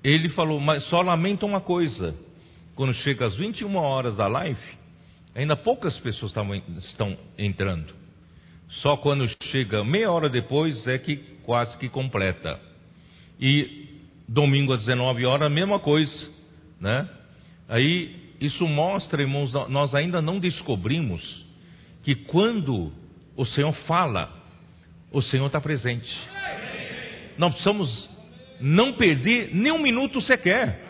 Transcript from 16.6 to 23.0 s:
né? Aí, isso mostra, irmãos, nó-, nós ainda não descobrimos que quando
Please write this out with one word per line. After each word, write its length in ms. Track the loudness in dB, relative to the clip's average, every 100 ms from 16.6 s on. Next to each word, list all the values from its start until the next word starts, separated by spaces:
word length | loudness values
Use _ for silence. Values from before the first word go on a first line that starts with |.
| -20 -6
né? 260 | -2 -2 -2 -14 -20 -20 -20 -20 -2
Aí, 480 | 2 4 2 -2 -14 -20 -6
isso 260 | -4 0 0
mostra, 540 | 2 2 0 -2 -2
irmãos, 320 | 0 0 0
nó-, 160 | -2 0
nós 260 | 0 2
ainda 280 | 2 0 0
não 180 | 0 0
descobrimos 840 | -2 -2 -4 -2 0 0 0 -4 -8 -16 -20 -20 -20 -20 -20 -8
que 120 | 0
quando 760 | 0 4 4 4 2 0 -2 -2 -8